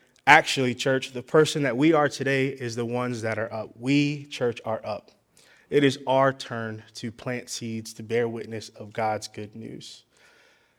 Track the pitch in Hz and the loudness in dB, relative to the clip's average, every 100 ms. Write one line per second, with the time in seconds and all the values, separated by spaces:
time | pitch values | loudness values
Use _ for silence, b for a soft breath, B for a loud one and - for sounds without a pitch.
0 | b b - 151 156 143 127 123 143 131 | b b 8 8 8 0 0 0 0 0
1 | - 123 - 156 151 160 139 120 156 156 | -2 -10 2 4 4 2 -2 2 4 4
2 | 147 - 135 135 135 135 120 113 117 120 | 2 0 0 0 0 -4 -8 -6 -4 -4
3 | 123 120 110 107 107 110 107 113 123 143 | -4 -4 -4 -4 -4 -6 -10 -8 0 2
4 | 143 147 139 - 123 113 113 110 113 104 | 2 -2 -10 -2 -2 -2 -4 -4 -4 -10
5 | - _ _ b b b b 143 139 135 | -12 _ _ b b b b 4 4 2
6 | - 135 135 135 - 117 110 110 - - | 0 4 4 2 -6 -8 -6 -10 -14 -12
7 | 120 110 131 123 - - 117 113 110 - | -12 -10 -8 -8 -8 -10 -8 -8 -10 -14
8 | 110 117 117 113 110 113 - - 107 101 | -2 0 0 -4 -10 -10 -12 -16 -12 -4
9 | 98 107 - - 104 113 110 - - - | -2 -2 -6 -12 -14 -12 -14 -14 -16 -20
10 | _ b b b b b b | _ b b b b b b